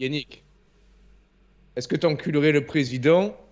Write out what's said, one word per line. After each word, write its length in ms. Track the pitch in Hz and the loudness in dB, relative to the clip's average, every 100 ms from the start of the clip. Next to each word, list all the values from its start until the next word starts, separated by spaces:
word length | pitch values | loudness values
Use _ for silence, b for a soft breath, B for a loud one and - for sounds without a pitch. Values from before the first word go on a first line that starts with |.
Yannick, 440 | 131 147 - - _ _ _ _ _ _ _ _ _ _ _ _ _ - | -6 -6 -10 -18 _ _ _ _ _ _ _ _ _ _ _ _ _ -10
est-ce 100 | - | -6
que 100 | 160 | 0
t'enculerais 540 | 165 147 - 147 151 | 0 -2 -2 2 4
le 140 | 147 | 2
président 720 | 139 160 127 127 143 175 202 - - | 0 -2 -2 0 2 4 2 -6 -20